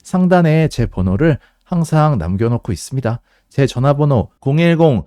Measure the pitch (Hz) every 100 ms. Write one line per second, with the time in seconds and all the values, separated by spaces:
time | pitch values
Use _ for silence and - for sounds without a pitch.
0 | - 185 180 180 165 160 156 - 110 -
1 | 92 98 165 143 _ _ - 175 160 156
2 | 151 127 80 95 113 120 - 85 - 131
3 | 117 117 _ _ _ - 135 120 139 143
4 | 147 123 - _ 135 147 170 165 160 110